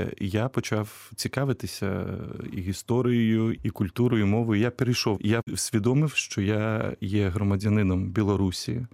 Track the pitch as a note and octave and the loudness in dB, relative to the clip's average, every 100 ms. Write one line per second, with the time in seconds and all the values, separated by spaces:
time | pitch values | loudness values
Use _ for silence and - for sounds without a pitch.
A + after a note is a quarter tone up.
0 | F#2 - G2 G2+ A#2+ A#2+ - G#2+ G#2+ - | -2 -4 -4 -2 -2 -2 -2 -2 -2 -8
1 | - - - - C#3 A#2+ G#2 - G2 F#2+ | -16 -8 -6 -2 -2 -2 -6 -6 -4 -2
2 | F#2 F#2+ - - - - F2+ F#2 - A#2 | -4 -6 -8 -10 -10 -6 -6 -6 -2 0
3 | B2 A#2+ A2+ A2 A2+ - A2+ - G2 - | 2 4 4 2 2 -2 -4 -4 -4 0
4 | A#2+ A#2 G2+ G#2+ A#2 G2+ A#2+ A#2+ B2 A#2+ | 2 4 4 2 2 2 2 0 0 0
5 | - G2 G#2 A2+ - - - A2+ G#2+ C3 | 0 0 2 0 0 -6 -2 0 2 4
6 | D#3 - - - G2 G#2+ A2 A2 - - | 2 0 -4 -2 0 2 0 -2 -2 -6
7 | G2+ G#2 G2 E2+ G2+ G2 G#2 G#2+ G2 F#2 | -2 2 2 2 0 2 2 2 4 2
8 | G2 F#2+ G2+ G2 F#2+ F2 - A#2+ B2 | 0 0 2 2 2 -2 -4 -6 -6